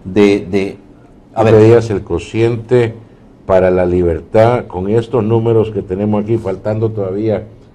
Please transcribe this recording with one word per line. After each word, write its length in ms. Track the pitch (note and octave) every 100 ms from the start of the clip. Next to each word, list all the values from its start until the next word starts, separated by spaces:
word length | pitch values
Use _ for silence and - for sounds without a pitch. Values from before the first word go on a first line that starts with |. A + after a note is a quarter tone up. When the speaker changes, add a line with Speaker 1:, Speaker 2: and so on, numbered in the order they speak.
| F#2+
Speaker 1:
De, 420 | G2 G2+ G2+ E2+
de, 280 | G2 F#2+ - - - - - _ A2+
a 60 |
Speaker 2:
Tú 40 | A2
Speaker 1:
ver. 100 | G#2+
Speaker 2:
pedías 340 | A2 A#2 A2
el 120 | F#2+
cociente 920 | - E2+ - A2 A#2 A2+ A2 B2 A2+ - - - - _ -
para 240 | F#2+ F#2
La 160 | F2+ F2+
Libertad 800 | F2+ F2 D#2+ - A2 A2+ A#2+ -
con 240 | F2+ F#2+
estos 340 | A#2 A#2 B2+ G#2+
números 460 | A#2 A2+ A2+ G#2+
que 100 | G#2
tenemos 420 | F#2 F#2+ G#2 G#2+
aquí, 140 | G#2 A2+
faltando 520 | F#2 F#2 G#2+ G#2+ A2
todavía, 540 | G#2+ F#2+ G2 A2 G2+ G#2+ - -